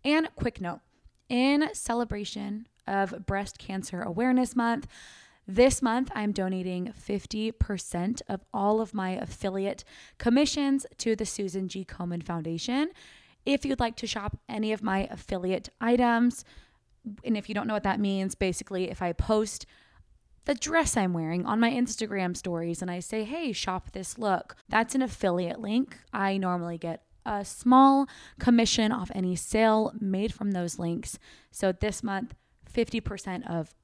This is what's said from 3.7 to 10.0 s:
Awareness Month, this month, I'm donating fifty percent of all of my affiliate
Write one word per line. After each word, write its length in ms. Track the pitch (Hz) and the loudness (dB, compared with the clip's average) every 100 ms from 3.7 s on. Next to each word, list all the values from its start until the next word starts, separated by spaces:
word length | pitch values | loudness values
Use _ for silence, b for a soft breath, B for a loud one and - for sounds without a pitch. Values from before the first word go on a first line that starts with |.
| 190 185 180 | -6 -6 -6
Awareness 540 | - 170 254 254 254 247 | -4 0 4 4 2 0
Month, 320 | 233 233 - B B B B B - | 0 0 -4 B B B B B -4
this 360 | 190 254 - | 6 6 6
month, 280 | 247 233 262 381 | 0 0 -2 -2
I'm 160 | 208 | -2
donating 640 | 196 185 185 185 180 180 | 0 -2 -2 -4 -4 -6
fifty 580 | - - 202 - 214 220 | -8 -6 -6 -4 -4 -4
percent 720 | 220 - 190 - 175 180 247 - | -2 -4 -4 -4 -4 -2 -4 -6
of 160 | 196 - | -8 -6
all 260 | 208 202 220 | 0 2 2
of 140 | 220 | 0
my 180 | 214 185 | -2 -2
affiliate 720 | 185 - - 196 190 196 - - B | -4 -6 -6 -4 -2 -4 -4 -12 B